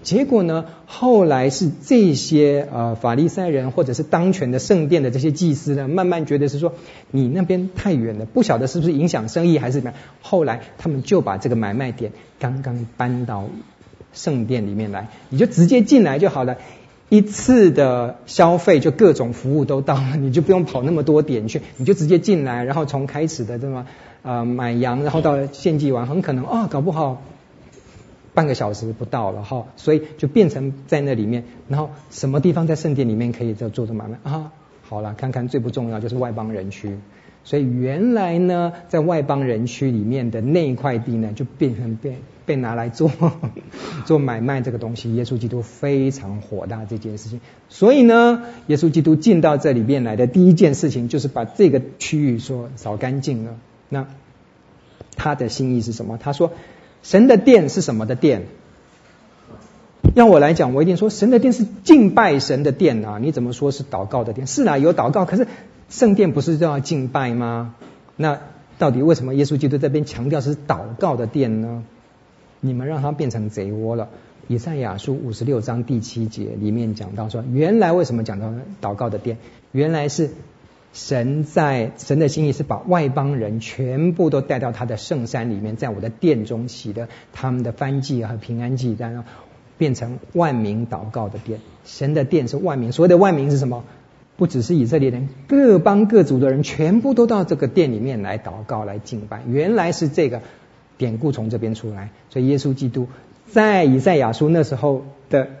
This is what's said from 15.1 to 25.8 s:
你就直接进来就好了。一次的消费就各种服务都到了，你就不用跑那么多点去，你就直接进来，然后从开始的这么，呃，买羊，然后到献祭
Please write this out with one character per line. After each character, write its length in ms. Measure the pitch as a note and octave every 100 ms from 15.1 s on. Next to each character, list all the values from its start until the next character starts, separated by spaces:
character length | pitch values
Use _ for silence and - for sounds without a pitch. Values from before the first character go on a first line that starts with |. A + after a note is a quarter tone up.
| - -
你 60 | C3+
就 100 | A#3+
直 200 | - E3+
接 160 | B3+
进 220 | - C#4+
来 160 | F3 C#3
就 100 | F3+
好 140 | C#3
了。 140 | B2+ B2 - - - _ _
一 120 | G#3+
次 480 | G#3 - - B3+ F#3+
的 480 | C#3 C3+ B2 A#2+ - -
消 320 | - E3+ F3
费 220 | F#3+ D#3+
就 100 | D#3
各 240 | C3+ G#3
种 180 | C#3+ A#2+
服 240 | A#2 C3 D3+
务 80 |
都 160 | C#3+ C#3
到 140 | C3+
了， 220 | C#3 C3 D3
你 140 | C3+
就 120 | C3
不 100 | D3+
用 120 | F#3
跑 180 | E3 C3
那 100 | C3
么 100 | E3
多 200 | C#3 D3+
点 260 | D3+ A#2+ A2+
去， 140 | D3 - -
你 60 | C3
就 80 |
直 120 | G3 D3+
接 120 | E3+
进 260 | G3 F3+
来， 200 | C3+ A#2+
然 120 | B2 D3
后 80 |
从 220 | C#3+ C#3 C#3
开 200 | C#3+ D#3+
始 180 | D#3+
的 140 | A2 A#2+
这 80 | C3+
么， 200 | B2+ B2 - - -
呃， 220 | - A#2+
买 280 | A#2 B2 A#2+
羊， 300 | A#2+ B2 B2
然 80 | D3
后 120 | D#3
到 240 | D#3 C#3 C#3
献 320 | - F3
祭 120 | D3+